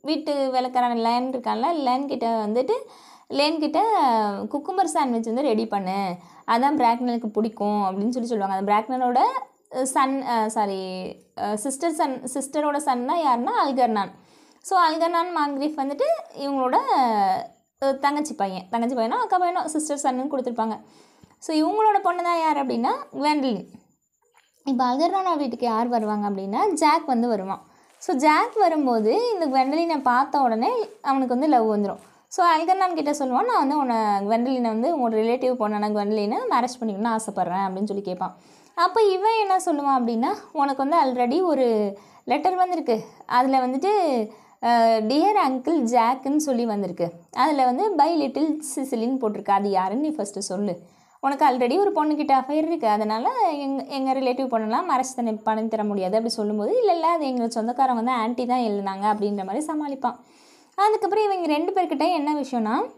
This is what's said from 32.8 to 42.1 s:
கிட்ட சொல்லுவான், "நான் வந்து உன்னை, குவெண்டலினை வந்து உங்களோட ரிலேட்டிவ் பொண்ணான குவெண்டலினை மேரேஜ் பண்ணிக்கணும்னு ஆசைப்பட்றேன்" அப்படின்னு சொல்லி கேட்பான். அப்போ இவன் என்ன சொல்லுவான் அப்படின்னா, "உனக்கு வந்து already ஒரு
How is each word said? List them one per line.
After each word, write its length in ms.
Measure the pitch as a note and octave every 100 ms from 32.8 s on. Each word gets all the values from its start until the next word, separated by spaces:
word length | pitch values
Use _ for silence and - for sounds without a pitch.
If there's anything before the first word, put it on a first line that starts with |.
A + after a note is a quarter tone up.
| F#4
கிட்ட 180 | E4 D4
சொல்லுவான், 380 | D4 C4 B3+ A#4
"நான் 120 | G#4+
வந்து 140 | C4+ D4+
உன்னை, 180 | C4 A3+ G#3+ G3+
குவெண்டலினை 500 | G3+ A3+ A#3+ B3+ A#3
வந்து 200 | A3 C4
உங்களோட 240 | D#4+ A#3
ரிலேட்டிவ் 400 | A3 A3+ B3 B3+
பொண்ணான 360 | B3+ G#3 G#3+ G#3
குவெண்டலினை 480 | G#3 G3+ G#3+ G#3 F#4 B4
மேரேஜ் 300 | C#4 B3 B3
பண்ணிக்கணும்னு 360 | A3+ G3 A#3 A3
ஆசைப்பட்றேன்" 480 | A3 G3+ F3 F3+ G3
அப்படின்னு 260 | F#3 G#3
சொல்லி 120 | G3+
கேட்பான். 320 | G3 F3+ F#3 - - - _ -
அப்போ 240 | F4+ A4+
இவன் 360 | G#4 F#4 G#4 A4+
என்ன 180 | G4+ F#4
சொல்லுவான் 400 | F4+ D4 C#4 C4+
அப்படின்னா, 340 | A#3 A3+ C#4 G#4+ -
"உனக்கு 340 | D#4 C#4 C4+ C4+
வந்து 100 | E4+
already 440 | C4+ B3 A#3+ D4+
ஒரு 220 | F#4 C#4 B3 G#3+ G#3 G3 -